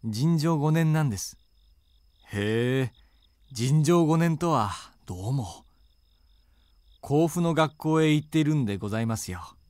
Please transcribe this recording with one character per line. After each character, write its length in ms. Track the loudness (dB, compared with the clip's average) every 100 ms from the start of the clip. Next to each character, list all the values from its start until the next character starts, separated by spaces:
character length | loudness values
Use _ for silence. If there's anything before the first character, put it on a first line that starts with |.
「尋 320 | -6 -2 0 2
常 220 | 2 0
五 120 | 2
年 220 | 2 2
な 100 | 2
ん 60 | 0
で 80 | -2
す。」 220 | -8 -14 _ _ _ _ _ _ _ _ -10
「へ 480 | -4 0 0 0 0
え、 120 | -2 _ _ _ _ _ _
尋 320 | -6 0 2
常 200 | 4 4
五 140 | 4 2
年 180 | 2 0
と 140 | 0
は 220 | 0 0 -4 -14 _ -14
ど 240 | -8 -4
う 20 |
も。」 320 | -4 -6 -12 _ _ _ _ _ _ _ _ _ _ _ _ _ -20
「甲 260 | -2 0 0
府 140 | 0
の 140 | -2
学 220 | 0 0 -2
校 260 | -2 2
へ 100 | 4
行 120 | 2
っ 40 | 0
て 120 | 0
い 40 |
る 100 | 2
ん 120 | 0 0
で 100 | -4
ご 140 | -4
ざ 100 | -4
い 60 | -4
ま 100 | -4
す 140 | -6
よ。 260 | -10 -12 -20